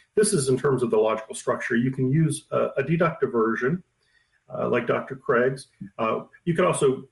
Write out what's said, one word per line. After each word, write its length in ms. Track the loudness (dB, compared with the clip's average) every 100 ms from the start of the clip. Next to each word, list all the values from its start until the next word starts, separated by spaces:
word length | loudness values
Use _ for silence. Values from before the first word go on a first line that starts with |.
| _
this 180 | 0 2
is 160 | 2 0
in 100 | 0
terms 240 | 2 0
of 80 | 2
the 80 | 2
logical 360 | 2 0 -4
structure. 420 | -8 -4 -4 -2 0
You 140 | 0
can 200 | 0 0
use 360 | 2 2 0 -4
a, 180 | -2 -2 -2
a 40 |
deductive 500 | -2 0 0 0 -2
version, 500 | 0 0 0 -2 -2 -6 _ _ _ _ _ -14
uh, 140 | -6 -2
like 180 | -2 0
Doctor 300 | -4 -4 -8
Craig's. 520 | 0 2 2 -2 -8 -18 -14 -6
Uh, 260 | -2 -2 -6 -8
you 100 | -4
can 100 | 0 2
also 380 | 2 2 0 -4